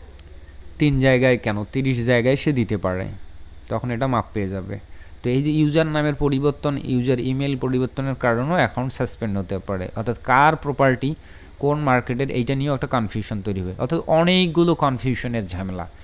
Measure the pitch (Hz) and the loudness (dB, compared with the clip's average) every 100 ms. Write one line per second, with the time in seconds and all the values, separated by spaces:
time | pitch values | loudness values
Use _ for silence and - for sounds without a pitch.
0 | - - - - - - - - 151 135 | -18 -18 -18 -18 -18 -18 -12 0 2 4
1 | 135 127 127 123 113 104 107 135 135 120 | 4 6 4 4 0 -4 -4 -2 0 0
2 | 117 120 120 139 - 135 107 104 92 92 | 2 4 4 2 2 0 0 0 -2 -2
3 | 104 101 - - - - - 113 127 117 | -4 -8 -12 -14 -16 -14 -6 -4 -4 -2
4 | 135 120 - 110 95 98 92 101 - - | 0 0 0 -2 -4 -4 -6 -10 -12 -16
5 | - - 120 127 147 156 151 156 160 151 | -16 -6 0 0 2 4 4 4 2 2
6 | 151 143 143 135 143 139 147 139 - 127 | 0 2 2 2 0 0 -2 -2 0 0
7 | 123 123 127 131 139 135 131 127 127 - | 2 0 0 -2 -2 -2 0 0 -2 -2
8 | 135 127 123 117 139 175 120 - 131 - | -4 0 0 2 2 2 0 0 -4 -2
9 | 123 - 110 98 90 95 - 95 90 - | -4 -4 -4 -2 -2 -4 -4 -4 -4 -4
10 | 110 113 - 127 147 156 143 131 139 123 | -4 -4 2 6 6 4 0 2 4 4
11 | 135 156 - - - - 143 147 147 123 | 0 -4 -10 -20 -20 -4 0 0 2 2
12 | - 120 135 123 123 135 143 135 143 127 | 0 -2 -2 0 0 0 0 -2 0 -2
13 | 107 113 101 107 101 95 90 92 127 165 | -2 -4 -4 -4 -4 -2 -4 -4 -2 -2
14 | - 160 170 185 180 160 170 160 143 127 | 2 4 4 4 4 2 2 4 0 0
15 | 131 120 123 117 92 92 95 92 85 - | -2 -2 -2 -4 -4 -6 -6 -6 -8 -12